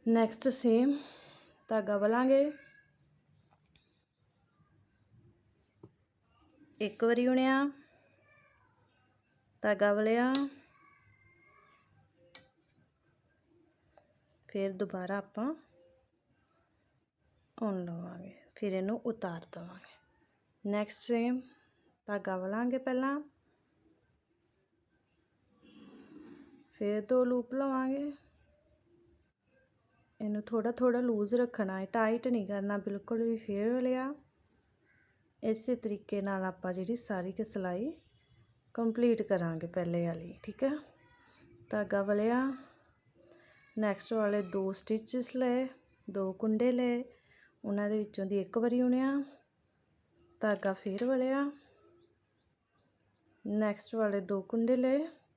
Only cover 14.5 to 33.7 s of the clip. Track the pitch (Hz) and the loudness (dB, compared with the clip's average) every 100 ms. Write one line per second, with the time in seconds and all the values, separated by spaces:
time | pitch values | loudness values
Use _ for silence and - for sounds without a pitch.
14.5 | 202 196 190 196 190 180 202 196 - 240 | -4 -2 -2 -6 -4 -4 -6 -6 -6 -4
15.5 | 330 - _ - _ _ _ _ _ _ | -6 -12 _ -20 _ _ _ _ _ _
16.5 | _ _ _ _ _ _ _ _ _ _ | _ _ _ _ _ _ _ _ _ _
17.5 | - 220 190 175 170 175 175 190 - - | -6 -4 -4 -6 -8 -10 -12 -16 -20 -20
18.5 | - 208 190 190 233 240 220 185 170 - | -6 -4 -2 -2 -2 -4 -4 -6 -8 -12
19.5 | 170 170 185 - - _ _ _ _ _ | -16 -16 -18 -20 -20 _ _ _ _ _
20.5 | _ 202 208 208 - - 233 240 247 254 | _ -4 -2 -4 -6 -2 0 0 -2 -6
21.5 | - _ _ _ _ - 202 196 185 185 | -20 _ _ _ _ -6 -6 -4 -4 -2
22.5 | 208 247 254 262 254 269 285 294 _ _ | -2 -2 -2 -2 0 0 -2 -6 _ _
23.5 | _ _ _ _ _ _ _ _ _ _ | _ _ _ _ _ _ _ _ _ _
24.5 | _ _ _ _ _ _ _ _ _ _ | _ _ _ _ _ _ _ _ _ _
25.5 | _ - 73 71 71 - - - - - | _ -20 -20 -20 -20 -20 -20 -20 -20 -20
26.5 | - - - 208 208 208 254 254 247 240 | -20 -20 -4 -2 -2 2 2 4 0 -2
27.5 | 254 277 262 262 269 294 285 - _ _ | -4 -2 0 -2 -2 -4 -10 -20 _ _
28.5 | _ _ _ _ _ 349 _ _ _ _ | _ _ _ _ _ _ _ _ _ _
29.5 | _ _ _ _ _ _ _ 214 208 214 | _ _ _ _ _ _ _ -4 -4 0
30.5 | 226 220 240 247 240 247 214 208 240 240 | 0 0 2 4 4 2 2 2 2 2
31.5 | 240 196 190 190 233 220 233 254 240 190 | 0 -4 -2 -2 2 2 2 2 0 0
32.5 | 202 196 202 202 196 - 226 233 226 226 | -4 -2 -2 -2 -6 -4 -2 0 -2 -4
33.5 | 196 214 | -2 0